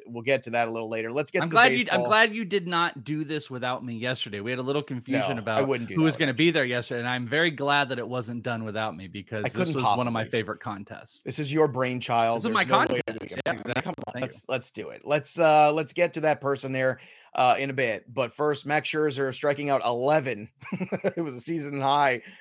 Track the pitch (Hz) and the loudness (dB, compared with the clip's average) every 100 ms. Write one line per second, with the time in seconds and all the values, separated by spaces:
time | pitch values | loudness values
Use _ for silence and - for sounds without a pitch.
0 | - 117 117 135 123 120 117 113 110 113 | -14 -8 0 0 0 -2 0 -2 -4 -6
1 | 113 127 151 185 170 160 254 254 226 185 | -4 -4 -2 -2 2 6 6 4 2 0
2 | 240 214 226 214 202 202 175 175 170 135 | 4 4 4 2 -2 -2 0 0 0 -2
3 | 117 151 151 151 143 127 123 127 127 117 | -6 -6 -4 -6 -6 -6 -4 -4 -6 -4
4 | 120 127 120 101 107 127 127 147 143 127 | -2 -2 -4 -6 -4 -4 -2 -2 -2 -8
5 | 120 127 101 117 107 110 135 127 113 98 | -2 -2 0 -2 0 0 2 0 -2 2
6 | 156 151 156 117 165 160 127 123 120 120 | 2 4 0 4 2 4 0 -2 -4 -4
7 | 120 127 120 143 170 139 139 143 139 123 | -2 -4 -2 0 0 0 2 2 2 -2
8 | 117 127 117 120 123 113 110 104 110 82 | -4 -6 -6 -6 -4 -4 -4 -4 -4 -6
9 | 95 101 95 110 107 - 175 139 123 104 | -12 -12 -8 -4 -4 -2 -2 2 2 2
10 | 123 113 110 117 107 107 - 101 104 - | 2 0 0 -2 -2 -6 -8 -10 -12 -16
11 | - - - - 143 156 156 127 127 123 | -16 -14 -8 -6 -2 2 2 2 -2 -2
12 | 120 117 113 117 220 220 185 202 254 254 | 0 2 4 2 0 0 4 4 4 0
13 | - 226 - 92 - 117 117 120 165 - | -4 -8 -10 -6 -4 -4 -4 -4 -4 -8
14 | - 123 131 - - 131 - - 82 57 | -10 -8 -8 -8 -6 -4 -4 -10 -12 -12
15 | - 151 135 - 165 151 151 156 156 - | -2 -2 0 4 6 8 8 6 -2 0
16 | 175 165 151 143 139 139 135 131 131 131 | 0 2 0 2 0 -2 -2 0 0 0
17 | - - - - 127 127 139 135 123 104 | -10 -20 -8 2 4 4 2 0 0 -2
18 | - 120 120 - 151 139 139 151 147 160 | -6 -4 -4 0 0 0 0 0 0 0
19 | 151 131 135 123 147 143 143 135 113 120 | 0 0 -4 -2 -2 0 0 0 0 0
20 | 131 156 131 107 107 _ - 190 185 185 | 2 2 2 -6 -8 _ -10 -8 -6 -2
21 | 196 175 160 123 - 165 143 139 135 143 | -4 -2 -6 -6 -4 -4 -4 -2 2 4
22 | 143 120 - - | 4 2 -4 -20